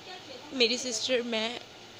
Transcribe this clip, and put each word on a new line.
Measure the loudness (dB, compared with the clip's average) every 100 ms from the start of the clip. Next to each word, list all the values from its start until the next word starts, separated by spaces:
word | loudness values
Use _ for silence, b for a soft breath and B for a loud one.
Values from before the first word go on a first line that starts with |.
| -12 -12 -12 -12 -4
मेरी | 4 4 4
sister, | 0 0 4 2
मैं, | 4 0 0 -2 -10 -16 -16